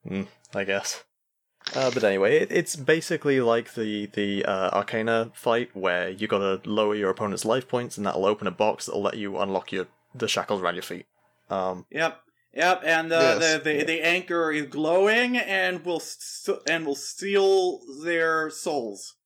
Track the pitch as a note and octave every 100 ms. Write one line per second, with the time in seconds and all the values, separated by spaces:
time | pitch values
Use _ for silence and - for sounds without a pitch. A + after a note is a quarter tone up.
0 | - F#2+ G2 _ _ G#2 G2 G2 - -
1 | - _ _ _ _ _ - C3+ C3 B2
2 | A2 G2 G2 D3+ G3 - E3 D#3 C3 E3
3 | - D#3+ D3 C3+ A#2 A#2 A2+ - G#2+ G#2
4 | G#2 - G2+ G2+ - F#2+ F#2 G2 G2+ A2+
5 | A2+ A2+ A2+ - - A#2 A#2+ G2 F#2 F2
6 | F#2 F#2+ G#2+ G#2 G2 F#2+ - G#2+ G#2+ G#2+
7 | G2 F#2+ G#2+ F#2 A2 B2+ - B2 A#2+ -
8 | G2+ - G2 G#2+ G2+ F2 G#2+ - - -
9 | G2 - G2+ G2 G2 F#2+ - F#2+ F2+ _
10 | _ B2+ G#2+ - - G2+ F2+ F2 - F2+
11 | - _ _ _ _ G2 F#2 F2+ - D3
12 | E3 - _ _ _ - F3 F3+ D#3+ E3
13 | E3 E3 E3 D#3 D#3+ D#3 D3+ D3 D3+ E3
14 | D#3+ F3+ F3+ E3+ D#3+ D3+ C#3 C#3+ D#3 F3
15 | G3+ A3+ B3 B3 G#3+ F#3+ F#3 F3+ F3+ E3
16 | - - - - - G3 - E3 D#3 C#3+
17 | - - F#3+ G3 G3 G3 F3+ C3 - C3+
18 | E3 E3+ E3 D#3+ D#3 - F3+ D3 A2+ G2
19 | - -